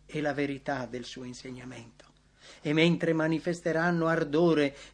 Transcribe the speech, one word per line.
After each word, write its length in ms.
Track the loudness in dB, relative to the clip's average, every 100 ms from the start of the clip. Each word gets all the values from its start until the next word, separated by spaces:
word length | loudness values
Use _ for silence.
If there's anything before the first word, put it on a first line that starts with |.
| -10
e 160 | -6
la 100 | -4
verità 540 | -2 -4 -4 -6 -6 -6
del 180 | -10
suo 200 | -12 -12
insegnamento. 840 | -14 -14 -14 -14 -14 -16 -18 -20 -20 _ _ _ -20 -8
E 120 | 0
mentre 400 | 4 4 4 2
manifesteranno 920 | 2 2 0 -2 -4 -2 0 2 2 2
ardore 680 | 0 0 4 4 4 2 -2 -8